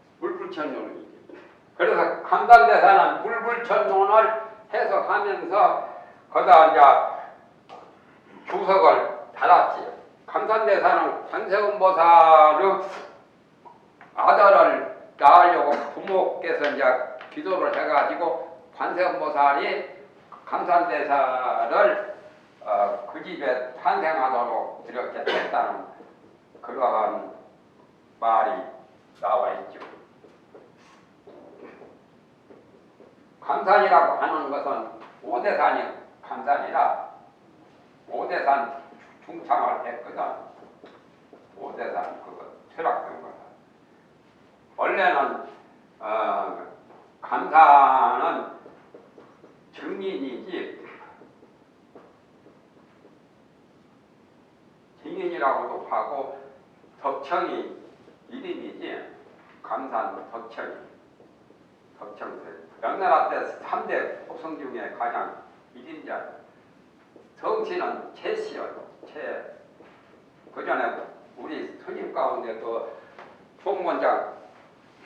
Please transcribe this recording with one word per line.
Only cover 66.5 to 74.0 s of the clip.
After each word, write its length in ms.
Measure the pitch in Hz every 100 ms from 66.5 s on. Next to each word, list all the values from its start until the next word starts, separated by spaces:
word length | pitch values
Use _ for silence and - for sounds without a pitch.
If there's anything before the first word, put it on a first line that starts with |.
| _ _ _ _ _ _ - - _
성씨는 720 | - - - - - - - -
최씨요. 540 | - - - - - - - - -
최. 480 | - - - - - - - - - _ - _ _ - -
그 100 | -
전에 380 | - - - - - - -
우리 420 | - - - -
스님 340 | - - -
가운데 440 | - - - 117 110
그 380 | 117 113 - - - - - - - _
총무원장 720 | 190 190 170 143